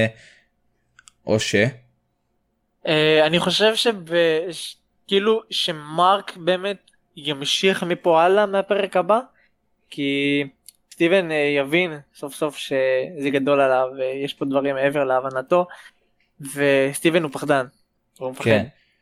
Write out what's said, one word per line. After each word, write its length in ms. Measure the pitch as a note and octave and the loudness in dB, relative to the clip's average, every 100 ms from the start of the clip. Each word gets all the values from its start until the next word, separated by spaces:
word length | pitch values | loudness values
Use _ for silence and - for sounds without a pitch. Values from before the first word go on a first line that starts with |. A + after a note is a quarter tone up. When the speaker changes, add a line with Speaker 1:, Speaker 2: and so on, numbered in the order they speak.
| A2+ - - _ _ _ _ _ _ _ - _ - | 2 -4 -20 _ _ _ _ _ _ _ -20 _ -2
Speaker 1:
או 140 | A2 | -2
ש-? 140 | - G2+ A#2 - _ _ _ _ _ _ _ _ _ _ - | 0 0 0 -2 _ _ _ _ _ _ _ _ _ _ -2
Speaker 2:
אה, 400 | D#3 D#3 D#3 D#3 | 0 4 4 4
אני 120 | E3+ | 2
חושב 360 | F3 F3 G#3+ | 0 2 2
שב-, 380 | A3 A#3 G#3 E3 E3+ E3+ D#3+ F3+ | 2 -2 -2 -2 0 2 0 -4
ש-, 260 | D#3+ - - _ _ - | -10 -14 -18 _ _ -4
כאילו, 340 | G3 G#3 A3 - | 0 2 0 -2
שמרק 840 | - - D#3 D3 D#3+ F3+ G3 - F#3 | -6 -6 -6 -6 2 2 2 -2 -6
באמת 540 | E3 F#3 F#3+ G3 _ _ _ - | -2 -2 -4 -10 _ _ _ -10
ימשיך 680 | C#3+ C#3 C#3+ - F#3+ F#3 | -8 -6 -4 0 0 0
מפה 400 | F3 E3+ F3+ E3 | -2 -2 2 4
הלאה 240 | E3+ G3 G3+ | 6 4 2
מהפרק 500 | G3 F#3+ G3+ F#3+ F#3 | 0 0 -2 0 0
הבא, 240 | F3+ G#3+ C4 _ _ _ _ _ _ | 2 0 -2 _ _ _ _ _ _
כי 520 | - C#3 C#3 C#3+ C#3+ C#3 - _ _ _ | -6 -2 0 0 0 -2 -10 _ _ _
סטיבן, 380 | - E3 F#3+ E3+ | 0 2 2 2
אה, 60 | D#3 | 0
יבין 640 | D3 C#3+ C3+ E3 F3+ D3+ - | 2 0 2 0 0 -4 -16
סוף 200 | - D3 | -14 -14
סוף 220 | C3+ D3+ - | -6 -6 -6
שזה 760 | - C3+ C3 C3 C3 E3+ C#3 | -4 -2 0 0 -2 -4 -2
גדול 300 | C#3 C3+ C#3+ | 0 2 2
עליו, 260 | C3+ C3 C3 C3+ | 4 2 0 -4
ויש 360 | C3 C3+ C#3+ | -6 -4 -8
פה 100 | - | -6
דברים 300 | C#3+ C3+ C#3 | -2 0 0
מעבר 300 | C3+ C#3 D3 | 0 0 0
להבנתו, 640 | C3+ B2+ C3+ C3 C3 F3 F3+ - - _ _ _ _ - C#3 | 0 0 -2 -6 0 0 0 -8 -20 _ _ _ _ -18 -12
וסטיבן 680 | C#3+ C#3+ C#3 C3+ C#3 E3+ E3+ | -2 2 4 2 0 0 2
הוא 80 | D#3 | 0
פחדן, 320 | C#3 D3 C#3 B2+ _ _ _ _ _ | -4 0 0 -2 _ _ _ _ _
הוא 120 | B2+ | -10
מפחד 140 | C3 | -4
Speaker 1:
כן. 200 | A#2+ G#2+ C3+ - _ _ | 2 2 0 -10 _ _